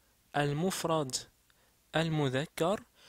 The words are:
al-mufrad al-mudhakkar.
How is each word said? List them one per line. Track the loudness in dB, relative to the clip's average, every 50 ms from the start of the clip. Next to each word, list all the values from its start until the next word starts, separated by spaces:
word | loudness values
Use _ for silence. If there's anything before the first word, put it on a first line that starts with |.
| _ _ _ _ _ _ -2
al-mufrad | 0 0 0 0 0 -2 -2 -2 -2 -2 0 0 0 0 -2 -4 -8 -8 -10 _ _ _ _ _ _ _ _ _ _ _ _ -2
al-mudhakkar. | 0 0 2 2 2 2 2 0 -2 -4 -4 -2 0 0 2 0 0 -4 _ _ _ -20